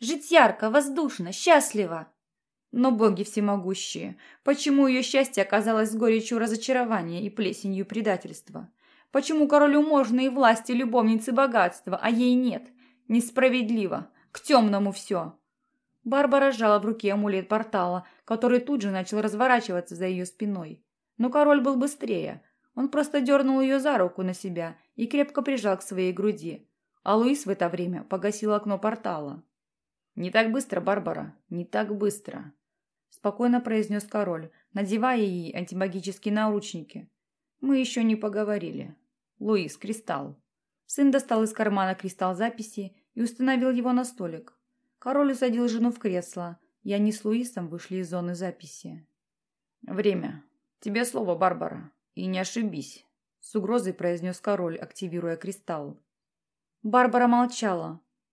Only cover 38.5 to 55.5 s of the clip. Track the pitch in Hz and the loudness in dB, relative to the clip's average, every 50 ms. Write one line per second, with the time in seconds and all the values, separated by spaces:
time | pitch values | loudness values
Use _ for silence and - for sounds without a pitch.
38.5 | 208 202 170 160 139 139 143 - 156 _ _ _ _ _ _ _ _ - 208 208 | -2 -2 -4 -6 -8 -8 -10 -12 -16 _ _ _ _ _ _ _ _ -6 -2 0
39.5 | 220 196 170 143 - - - 202 220 220 - - 165 139 139 143 143 - _ _ | 0 0 0 -2 -8 -10 -8 -8 -8 -6 -4 -6 -6 -6 -6 -10 -14 -18 _ _
40.5 | _ _ _ _ _ _ _ - - - 277 277 262 269 269 - 240 220 220 220 | _ _ _ _ _ _ _ -8 0 2 4 4 4 4 2 2 0 2 0 0
41.5 | 220 - 220 214 202 196 190 185 190 190 - 190 - - 190 185 185 175 220 233 | 0 -2 0 0 0 0 0 0 -2 -4 -6 -8 -6 -4 -2 -2 -2 -2 -4 -4
42.5 | 233 226 214 - - 214 196 190 - _ _ _ - 226 240 240 - - 254 262 | -4 -6 -14 -12 -10 -12 -12 -12 -12 _ _ _ -6 -4 -4 -4 -2 -2 0 0
43.5 | 262 247 254 262 254 247 233 254 247 254 254 247 - - 185 170 160 160 - - | 2 2 2 2 0 0 0 2 0 0 0 -2 -6 -8 -8 -8 -8 -10 -14 -18
44.5 | _ _ _ _ _ _ _ _ _ _ - 247 269 285 294 277 269 247 269 254 | _ _ _ _ _ _ _ _ _ _ -4 0 2 4 4 2 2 2 0 0
45.5 | 226 233 240 240 220 226 233 240 240 - - 208 180 180 175 - - 185 175 170 | 2 2 0 0 0 0 0 0 0 -2 -4 -2 -2 -2 -4 -6 -10 -10 -10 -10
46.5 | 170 - _ _ _ _ - 196 202 202 208 214 214 - - 214 220 233 247 240 | -12 -16 _ _ _ _ -6 -4 0 2 2 2 0 -2 -2 -2 0 0 -2 -4
47.5 | - 190 175 156 165 175 - - 185 185 185 160 175 180 175 175 180 170 190 180 | -6 -8 -8 -8 -10 -12 -10 -8 -6 -6 -6 -4 -6 -6 -4 -4 -6 -6 -6 -8
48.5 | - - - 151 - - - - 160 165 156 _ _ _ _ _ _ _ _ _ | -8 -10 -16 -20 -20 -18 -16 -16 -16 -18 -20 _ _ _ _ _ _ _ _ _
49.5 | _ _ _ _ _ _ - - 190 190 202 208 190 170 160 147 156 151 - _ | _ _ _ _ _ _ -16 -8 -4 0 2 2 2 0 -2 -6 -10 -12 -16 _
50.5 | _ _ _ _ _ _ - 220 202 233 247 240 - 254 220 180 170 165 190 185 | _ _ _ _ _ _ -8 -4 -2 -2 -2 -2 -2 -4 -2 -2 0 2 2 2
51.5 | 175 - - - - - - 151 _ _ _ _ - 180 185 185 185 185 190 185 | 0 0 -6 -8 -8 -10 -14 -16 _ _ _ _ -12 -8 -6 -4 -4 -4 -4 -4
52.5 | - 233 220 208 170 147 127 - - - _ _ _ _ _ _ _ _ - - | -4 -4 -4 -4 -4 -8 -10 -12 -14 -20 _ _ _ _ _ _ _ _ -12 -6
53.5 | - 220 185 196 233 247 190 185 175 - 175 175 175 170 170 185 180 - - 208 | -4 -4 -2 0 0 0 -2 -2 -4 -2 -2 -2 -2 -2 -4 -6 -6 -6 -4 -2
54.5 | 202 190 180 165 165 - - - - - 190 175 165 175 170 170 165 165 - 185 | -2 -2 -2 -4 -6 -8 -10 -14 -12 -10 -10 -8 -6 -6 -4 -4 -6 -6 -8 -10